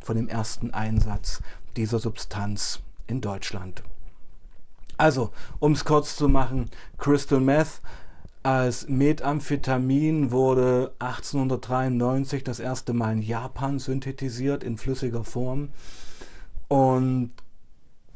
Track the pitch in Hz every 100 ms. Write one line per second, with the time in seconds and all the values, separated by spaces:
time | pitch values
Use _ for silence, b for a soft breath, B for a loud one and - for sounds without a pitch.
0 | - 113 113 113 107 - 120 - 110 110
1 | 110 104 - - B B B - 110 113
2 | 117 104 - 101 101 101 - - - -
3 | - 123 107 98 - 101 92 - - -
4 | - - - - - - - - - -
5 | 156 131 113 B B B 147 151 - 151
6 | 147 - 147 - - 131 113 B B B
7 | 139 143 - 135 131 143 156 - B B
8 | B B B - 135 131 127 120 - 135
9 | 143 151 135 151 143 143 139 127 131 139
10 | 156 160 139 123 131 127 127 127 131 -
11 | 127 - - 143 131 127 - 127 131 123
12 | 120 131 135 139 127 117 117 127 - 120
13 | 110 110 107 113 127 - 135 139 131 131
14 | 135 131 135 117 135 139 - 113 127 131
15 | 127 113 110 123 127 135 147 B B B
16 | B B B B B B - 139 131 131
17 | 131 127 123 - - - - - - -
18 | -